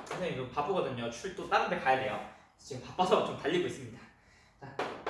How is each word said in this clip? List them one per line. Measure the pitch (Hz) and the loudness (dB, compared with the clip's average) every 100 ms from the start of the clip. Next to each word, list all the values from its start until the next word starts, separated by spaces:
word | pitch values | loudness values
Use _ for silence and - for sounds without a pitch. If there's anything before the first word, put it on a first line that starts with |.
| - | -6
선생님 | - 175 131 | -4 -2 -2
좀 | 127 | -2
바쁘거든요. | - 147 185 135 120 117 | -2 0 2 2 -2 -4
출 | - 190 180 | -4 -8 -8
또 | 165 | 0
다른 | 208 - | 2 2
데 | 180 | 2
가야 | - 160 | 4 4
돼요. | - - - - - _ | 4 -2 -6 -14 -20 _
지금 | - 123 - | -10 -10 -6
바빠서 | - 190 202 - | 0 6 6 4
좀 | - | 0
달리고 | 139 180 - | 0 2 2
있습니다. | - 120 - - - - - - _ | -2 -10 -14 -18 -20 -20 -20 -20 _
자, | 131 - - - - | -10 -6 -6 -6 -8